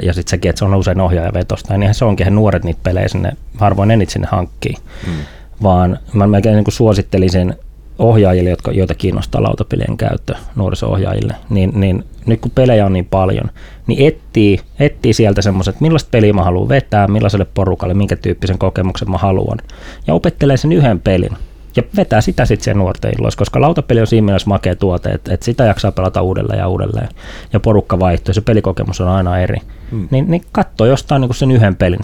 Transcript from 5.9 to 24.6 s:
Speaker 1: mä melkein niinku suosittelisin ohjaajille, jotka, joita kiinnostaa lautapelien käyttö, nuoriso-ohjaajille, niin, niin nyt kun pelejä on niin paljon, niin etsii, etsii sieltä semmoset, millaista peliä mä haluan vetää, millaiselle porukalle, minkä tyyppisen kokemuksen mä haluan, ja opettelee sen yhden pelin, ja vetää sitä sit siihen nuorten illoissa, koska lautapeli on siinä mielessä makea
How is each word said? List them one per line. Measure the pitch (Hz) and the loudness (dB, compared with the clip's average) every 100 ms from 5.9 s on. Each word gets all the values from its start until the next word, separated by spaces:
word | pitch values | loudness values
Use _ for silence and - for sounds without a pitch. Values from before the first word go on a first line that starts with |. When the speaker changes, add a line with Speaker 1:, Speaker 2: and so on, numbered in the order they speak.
| 90 - | -2 -2
Speaker 1:
mä | 104 101 | 2 4
melkein | 101 110 | 4 4
niinku | 107 104 | 4 2
suosittelisin | - 113 101 - 98 92 92 90 - - - - - | 2 2 2 0 0 2 2 0 -4 -12 -20 -20 -2
ohjaajille, | 113 113 95 92 90 | 2 4 4 4 0
jotka, | 87 - | -2 -2
joita | 98 92 | -2 -2
kiinnostaa | - 98 101 - - | -2 -2 -2 -4 -2
lautapelien | 107 104 - - - - | -2 -2 -4 -4 -4 -4
käyttö, | - - - - - - | -4 -4 -6 -10 -8 -4
nuoriso-ohjaajille, | 95 95 107 95 95 101 107 - - | -4 -2 -2 -2 -2 -2 -4 -6 -4
niin, | 98 95 101 | 0 0 0
niin | 98 92 - - - | 0 0 -4 -8 -2
nyt | 113 | -2
kun | 127 | 0
pelejä | - 127 113 98 | 2 4 4 2
on | |
niin | 92 | 0
paljon, | 87 95 92 107 110 - - - - | 0 0 0 -2 -6 -10 -18 -12 -6
niin | 117 143 | 2 2
etsii, | 156 - 113 104 95 - - | 2 -4 2 4 2 -2 -2
etsii | 143 - 123 | -2 0 0
sieltä | 110 107 98 | 2 2 2
semmoset, | 101 95 92 - | 0 0 -2 0
millaista | 156 160 - | 0 0 0
peliä | 120 208 | 2 4
mä | 101 | 2
haluan | 90 90 110 | 2 0 2
vetää, | 135 - 104 98 | 0 2 2 2
millaiselle | 104 107 104 90 | 2 2 0 -2
porukalle, | - 92 90 95 | 0 0 0 -2
minkä | 92 98 - | 0 0 -2
tyyppisen | 92 87 95 92 | -2 -2 -2 0
kokemuksen | 95 - 92 - 101 | -2 0 -2 -4 -4
mä | 92 | -2
haluan, | 101 95 - 110 - - - - - | 0 0 -2 -4 -8 -18 -18 -10 -2
ja | |
opettelee | 160 175 - 143 135 | 0 0 0 2 2
sen | 151 | 2
yhden | 170 135 90 | 2 2 2
pelin, | - 92 95 - - - - - | 0 0 0 -6 -12 -16 -6 -4
ja | - - | -2 -2
vetää | 185 110 | 2 2
sitä | 143 175 127 | 2 0 0
sit | 104 | 0
siihen | - 101 | 0 0
nuorten | 92 - 107 110 | 0 -2 -4 -2
illoissa, | 113 - | -2 -2
koska | 101 - | -2 2
lautapeli | 143 170 - 117 | 2 0 0 0
on | 107 | 2
siinä | 113 | 2
mielessä | 104 95 - | 2 0 0
makea | 98 | 0